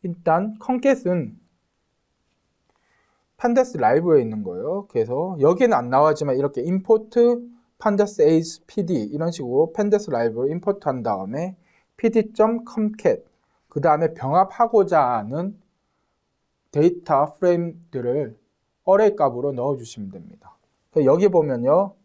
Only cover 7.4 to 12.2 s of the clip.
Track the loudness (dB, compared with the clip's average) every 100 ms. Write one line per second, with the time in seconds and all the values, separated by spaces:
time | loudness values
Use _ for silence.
7.4 | -8 -20 _ _ -2 0 0 2 4 4
8.4 | 0 -14 _ -6 -4 -4 -4 -4 -6 -6
9.4 | -4 0 0 -2 0 -2 -2 -2 -2 -2
10.4 | -4 -4 -6 -4 -4 -4 -4 -6 -6 -8
11.4 | -8 -12 _ _ _ _ -2 0